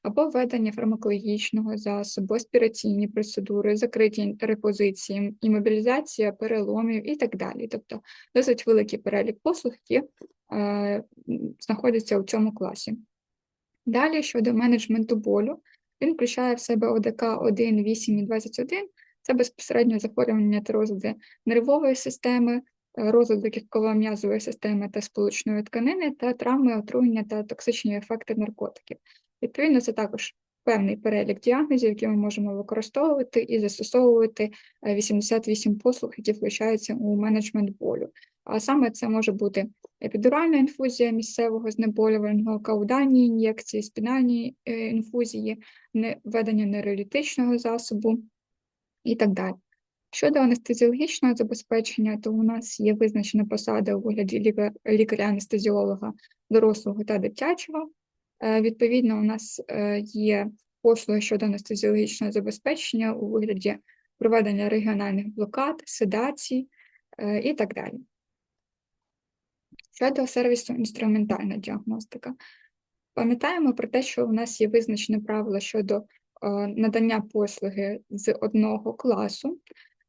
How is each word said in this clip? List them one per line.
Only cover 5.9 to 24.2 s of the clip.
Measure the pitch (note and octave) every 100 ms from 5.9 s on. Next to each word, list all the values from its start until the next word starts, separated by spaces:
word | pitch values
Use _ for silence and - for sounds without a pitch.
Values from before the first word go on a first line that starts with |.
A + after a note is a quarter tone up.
| C4+ D4 - G#3
переломів | G3+ A3 A3 G3+ G#3+ A3+ A3 G#3
і | D4
так | A#3 F#3+
далі. | F#3+ - A3
Тобто | G#3+ - G#3+ - - -
досить | B3 C4 A#3 -
великий | A3 G#3 G#3+
перелік | G3+ G3+ A3 A3
послуг, | D#4 F4 B3 - -
які, | A#3+ D4 - - _ _
е, | G#3+
м, | G3+ G3+ G3+ G#3 - - - A#3 - -
знаходяться | - G#3+ B3 A3+ G#3+ G3+
у |
цьому | G3 A3 G#3+
класі. | G#3+ F#3+ G3+ - A3+ - _ _ _ _ _ _ _ -
Далі, | A#3+ D#4 D#4
щодо | D4 A#3+ A3
менеджменту | A3+ A#3+ A#3 A3+ A3 A3 A3
болю, | G#3 G3+ A3 D#4 _ _ _ -
він | C#4+
включає | E4 B3 B3+ B3
в | A#3+
себе | - A3+ A3+
О | A3+
Д | A3
К | A3 A#3 A3
один, | A3+ G3+ A#3 G#3+
вісім | G#3 A3 - G#3
і |
двадцять | G3+ A3 A3 -
один. | C4 F#4 G4+ _ _ _
Це | -
безпосередньо | B3 A#3+ - - A#3+ A#3+ A3
захворювання | G#3+ - A#3+ G#3+ G#3 G#3
та | G#3
розлади | A3 A3 G3 G#3 G#3+ - _ -
нервової | A#3 B3 C#4+ C#4
системи, | B3+ C4 - B3 B3 A#3+ A#3+ B3+ _ _ -
е, | G#3+
розлади | A#3 A#3 G#3+ G#3+
кістково-м'язової | A3 - A3 A3 G#3+ A3 G#3